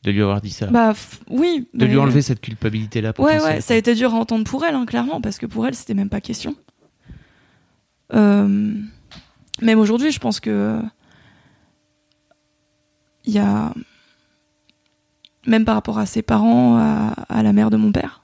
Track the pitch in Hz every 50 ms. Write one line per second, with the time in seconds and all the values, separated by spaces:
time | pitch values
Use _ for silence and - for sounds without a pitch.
0 | - 104 101 101 107 98 101 101 104 104 - - 110 98 - 240 226 220 214 208
1 | - - - - - - - 254 320 349 339 285 240 _ - - 127 127 131 139
2 | 139 139 127 143 135 - 127 - - - 110 - - 110 107 110 110 104 - 117
3 | 104 110 110 - 262 302 311 311 311 311 311 - - - 240 226 214 240 240 220
4 | 247 254 226 226 226 226 226 220 220 - - 269 320 339 302 262 247 226 - 240
5 | 233 269 320 320 233 214 196 - 240 220 202 220 226 262 262 233 - - 214 196
6 | 202 202 - 202 - - 226 - - - 294 _ _ _ _ _ _ _ _ _
7 | _ - - - _ _ _ _ _ _ _ _ _ _ _ _ _ _ _ _
8 | _ _ - 220 208 202 202 202 208 202 196 208 208 214 208 208 208 214 - -
9 | _ _ - - _ _ _ _ _ _ - - 226 226 220 220 214 202 220 240
10 | 277 311 285 - - 233 208 - - 220 214 202 202 214 220 214 226 220 _ _
11 | _ _ _ _ _ _ _ _ _ _ _ _ _ _ _ _ _ _ _ _
12 | _ _ _ _ _ _ _ _ _ _ _ _ _ _ _ _ _ _ _ _
13 | _ _ _ _ _ - 208 208 202 202 202 214 220 226 - 240 247 _ _ _
14 | _ _ _ _ _ _ _ _ _ _ _ _ _ _ _ _ _ _ _ _
15 | _ _ _ _ _ _ _ _ _ 247 220 220 220 226 220 214 - - 214 214
16 | 208 190 - 226 220 - 233 214 214 233 233 247 247 240 233 233 226 220 220 214
17 | 220 220 - - - _ - 220 220 214 202 208 151 110 214 220 - 107 208 -
18 | - - - _